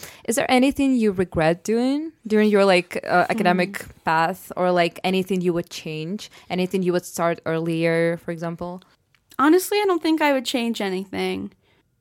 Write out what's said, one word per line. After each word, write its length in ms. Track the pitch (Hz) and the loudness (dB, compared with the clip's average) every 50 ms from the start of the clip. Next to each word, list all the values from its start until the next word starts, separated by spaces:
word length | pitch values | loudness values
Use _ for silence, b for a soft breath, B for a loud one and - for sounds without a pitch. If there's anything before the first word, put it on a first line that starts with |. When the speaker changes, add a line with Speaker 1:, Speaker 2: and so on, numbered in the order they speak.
| B B B B B | B B B B B
Speaker 1:
Is 140 | - 226 277 | -4 -2 0
there 120 | - - | 0 2
anything 460 | 254 247 254 285 - - 277 269 262 | 4 4 4 2 2 2 0 2 2
you 160 | 240 220 208 | 2 2 2
regret 540 | 185 190 185 - - 175 156 160 170 175 - | 0 0 -2 -2 0 0 2 2 2 0 -2
doing 480 | 208 220 233 247 262 277 294 320 330 - _ - | -2 -2 0 0 0 -2 -2 -4 -8 -12 _ -4
during 240 | 208 214 214 214 214 | 0 2 2 4 4
your, 140 | 208 196 196 | 4 4 6
like, 400 | 196 185 180 175 - - - - | 6 4 4 2 0 -6 -8 -4
uh, 200 | - - 180 170 | 0 2 2 2
Speaker 2:
Hmm. 60 | - | 2
Speaker 1:
academic 540 | - 220 180 180 175 180 180 202 196 - - - - _ _ | 0 2 2 2 2 2 0 -2 -4 -10 -14 -16 -20 _ _
path, 440 | 170 160 165 165 170 190 - - - - | -2 0 0 0 0 -2 -6 -12 -10 -6
or, 160 | - 180 180 | -2 0 2
like, 300 | 180 175 170 170 - - - | 2 2 2 0 -2 -4 -4
anything 380 | 185 185 190 185 - 196 185 | -2 0 0 -2 -2 -2 -2
you 100 | 175 180 | 0 0
would 180 | 165 170 170 - | 0 -2 -4 -6
change, 640 | - - - 165 156 156 156 165 202 214 - - B B B B | -10 -14 -10 -10 -8 -8 -8 -8 -8 -10 -12 -16 B B B B
anything 340 | 175 180 180 185 - 190 180 | -4 -2 -2 -2 -2 -2 0
you 100 | 180 175 | 0 0
would 120 | 180 - | 0 -2
start 360 | - - - 170 170 170 - - | -6 -4 -2 -2 -2 -2 -2 -4
earlier, 680 | 160 160 165 165 170 165 165 165 165 165 165 170 165 170 165 - | -4 -4 -2 -2 -2 -2 0 0 0 2 2 0 0 -2 -4 -6
for 80 | - | -10
example? 500 | 170 160 170 165 170 165 175 175 180 185 b b b _ _ _ _ _ _ _ - - | -10 -8 -8 -8 -8 -8 -10 -12 -12 -14 b b b _ _ _ _ _ _ _ -4 2
Speaker 2:
Honestly, 400 | 262 311 330 370 359 - 403 415 | 4 6 6 4 4 2 0 0
I 40 | 415 392 | 2 2
don't 140 | 359 330 | 0 0
think 200 | - 320 320 311 | 0 0 0 2
I 100 | 311 294 | 2 2
would 140 | 277 262 240 | 2 0 -2
change 340 | - - 247 233 233 226 - | -2 -4 -2 -2 -2 -4 -4
anything. 720 | 208 190 185 185 196 190 190 190 185 185 185 190 202 202 - _ _ _ _ _ _ _ _ _ | -4 -4 -4 -4 -6 -6 -6 -4 -4 -4 -4 -6 -8 -10 -14 _ _ _ _ _ _ _ _ _